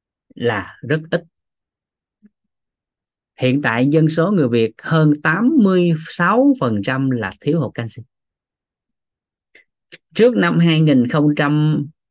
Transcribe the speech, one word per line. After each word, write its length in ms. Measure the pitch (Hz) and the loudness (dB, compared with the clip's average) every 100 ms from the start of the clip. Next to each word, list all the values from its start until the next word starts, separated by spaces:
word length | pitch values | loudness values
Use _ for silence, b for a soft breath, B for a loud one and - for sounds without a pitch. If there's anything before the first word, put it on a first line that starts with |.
| _ _ _ - | _ _ _ -6
là 420 | 117 104 90 - 120 | -4 -4 -8 -14 -6
rất 120 | 156 160 | -6 -4
ít. 120 | 175 - _ _ _ _ _ _ _ _ _ 208 _ _ _ _ _ _ _ _ _ _ - | -8 -8 _ _ _ _ _ _ _ _ _ _ _ _ _ _ _ _ _ _ _ _ -4
Hiện 260 | 127 139 | -2 0
tại 260 | 131 113 135 | 0 0 2
dân 180 | 156 156 | 2 2
số 220 | 165 175 | 0 0
người 180 | 196 127 | 0 0
Việt 220 | 117 113 - | 0 -2 -4
hơn 320 | - 165 156 147 | -2 2 2 2
tám 280 | 156 175 240 320 | -2 -2 0 2
mươi 280 | 196 185 175 160 160 | 2 2 0 -2 -6
sáu 440 | - 175 226 285 262 | -4 0 2 2 2
phần 220 | 123 104 98 | -2 -4 -4
trăm 240 | 131 135 | -4 -2
là 220 | 123 98 - | -4 -6 -8
thiếu 180 | 147 165 | -4 -2
hụt 140 | 120 | -4
canxi. 280 | - 117 - - _ _ _ _ _ _ _ _ _ _ _ _ _ _ _ b _ _ - _ - | -6 -12 -12 -20 _ _ _ _ _ _ _ _ _ _ _ _ _ _ _ b _ _ -20 _ 0
Trước 200 | 240 214 | 2 2
năm 240 | 175 165 | 0 2
hai 220 | 170 160 | 2 4
nghìn 260 | 156 135 120 | 4 2 2
không 280 | 156 151 147 | 0 0 0
trăm 500 | 147 151 151 151 143 _ _ | 0 0 0 -2 -4 _ _